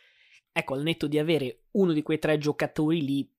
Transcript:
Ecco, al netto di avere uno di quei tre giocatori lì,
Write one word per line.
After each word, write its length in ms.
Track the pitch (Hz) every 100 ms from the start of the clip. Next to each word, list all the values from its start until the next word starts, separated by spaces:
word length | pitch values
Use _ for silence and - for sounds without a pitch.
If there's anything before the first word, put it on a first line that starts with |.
| _ _ _ - _ 165
Ecco, 200 | 160 135
al 80 |
netto 240 | 156 165 147
di 100 | 147
avere 460 | 156 156 127 - _
uno 220 | 208 185
di 100 | 151
quei 160 | 151 156
tre 180 | 156 151
giocatori 640 | 147 143 147 - 156 170
lì, 240 | 139 139 -